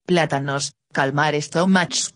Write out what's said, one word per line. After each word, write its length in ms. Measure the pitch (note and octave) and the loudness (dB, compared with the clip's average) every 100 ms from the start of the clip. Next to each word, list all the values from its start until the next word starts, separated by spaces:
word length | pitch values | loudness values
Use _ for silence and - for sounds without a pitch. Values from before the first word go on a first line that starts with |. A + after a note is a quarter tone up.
Plátanos, 680 | - F3+ D#3 C#3+ C#3 C#3 C#3 - _ | -2 0 2 0 -2 -4 -6 -10 _
calmar 440 | - C#3 C#3+ D3+ D3 | -2 0 2 0 0
estómagos. 760 | D3 E3 F#3 F#3+ E3+ - - | -2 0 4 4 2 -2 -6